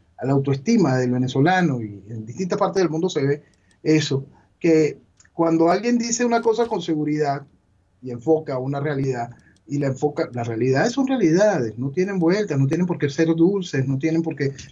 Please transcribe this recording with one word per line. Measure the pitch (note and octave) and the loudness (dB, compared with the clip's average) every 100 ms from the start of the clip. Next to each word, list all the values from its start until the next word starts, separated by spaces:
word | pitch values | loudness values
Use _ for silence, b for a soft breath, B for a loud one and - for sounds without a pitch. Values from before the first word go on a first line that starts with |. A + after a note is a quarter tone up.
| _ - | _ -8
a | B2+ | 0
la | |
autoestima | C#3 C#3 C3+ A3+ A3+ D3 B2+ | 0 0 -2 2 2 4 2
del | B2 | 0
venezolano, | B2 B2+ C3+ D#3 F#3 E3+ B2 | 0 0 2 4 4 2 0
y | G#2+ G2+ G2 | -6 -12 -14
en | A2+ A2 | -12 -12
distintas | A#2 F#3 G#3 | -8 -4 -2
partes | F#3 F#3+ | 0 0
del | E3 | 0
mundo | D#3 F3+ | 0 -2
se | D3+ | 0
ve | C3+ D3 b b b b | 0 -2 b b b b
eso, | D3+ D#3 C#3+ C3+ - b b - | 2 2 2 -4 -6 b b -4
que | E3+ D#3+ D3+ - _ _ _ | 2 4 2 -2 _ _ _
cuando | - E3 E3 E3 | -2 0 4 4
alguien | G3 A#3+ A#3+ | 2 2 0
dice | A3+ - | 0 -2
una | A#3+ A#3 | 0 2
cosa | A#3 A3+ A#3 | 2 0 0
con | G#3 | -2
seguridad | F3 D3+ D3 D3+ C#3+ C#3 C#3 _ _ _ _ _ | -4 -2 -2 0 -2 -2 -8 _ _ _ _ _
y | B2 | -12
enfoca | A#2+ B2 D#3 D#3 C3 | -6 0 0 0 -6
una | C3 C#3+ | -4 -4
realidad, | D3 C#3 C3+ A#2+ A#2 B B B - | -4 -2 -2 -4 -6 B B B -8
y | C#3+ | -4
la | C3+ | -2
enfoca, | B2+ D3 D3 - | -2 -2 -2 -4
las | A#2+ A2+ | -4 -6
realidades | A2+ C3 C3+ A#3+ | -2 0 2 0
son | C#4 C4 | 0 -2
realidades, | C4 E3+ F3 G#3+ E3+ A2+ A2 | 2 2 4 4 2 -2 -4
no | C#3 | -6
tienen | D#3+ F#3+ F#3+ | -2 -2 0
vueltas, | E3 G#3 G3+ C#3 | 2 2 0 0
no | C3+ | 0
tienen | E3 F3+ | 0 -2
por | D3 | -2
qué | C#3+ | -2
ser | E3+ D#3+ | 0 0
dulces, | D#3+ E3+ G3+ F3+ C3+ C3 | 4 2 2 -2 -2 -2
no | C3 | 0
tienen | D#3+ E3 | 0 0
por | E3 | -2
qué | D3 C#3 B B | -2 -4 B B